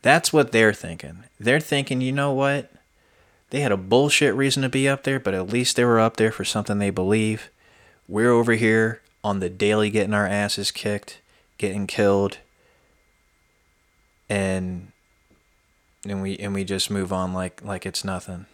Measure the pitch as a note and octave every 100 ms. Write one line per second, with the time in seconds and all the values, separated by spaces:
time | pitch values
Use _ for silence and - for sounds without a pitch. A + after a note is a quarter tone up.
0 | A#2+ D#3+ - D#3 C3+ A2+ A2 G#2 E2+ E2
1 | C#2+ F2 - _ G#2+ C#3+ D#3 C#3+ C#3 B2+
2 | C3 C#3 C#3+ C3 C#3 C#3+ - _ _ _
3 | _ _ _ _ _ C3+ C#3+ G2 F#2 A#2+
4 | D3 - D3 A2 C#3 C3 C3 C3+ C3+ C#3
5 | - C3+ G#2 F#2+ F#2 A#2+ B2 - A#2+ A2+
6 | A2+ - A2 - F#2+ G#2+ G#2 G2+ G2+ F#2
7 | F#2 G#2+ G#2+ G#2+ - _ _ _ _ _
8 | - G2 A#2+ A#2 A#2 A2 A2+ A2 A2 A2
9 | _ _ G#2+ G2 F#2 F#2+ G#2 G#2+ G#2+ G#2+
10 | G2+ G#2 G2 G2+ G#2 - G2 - G#2+ G#2
11 | - - _ _ _ _ G#2 G2+ G2 -
12 | G2+ G2 G2 - _ _ _ _ _ _
13 | _ _ _ _ _ _ _ _ _ _
14 | _ _ _ G#2 F#2+ F#2+ F#2 F2+ F#2+ _
15 | _ _ _ _ _ _ _ _ _ _
16 | G#2 G2 F#2+ G2 G2+ G2 F#2+ G2 - G2+
17 | F#2 F#2+ F#2 F#2 F#2 - G#2 F#2 F#2+ -
18 | G2 F#2 - F2+ G2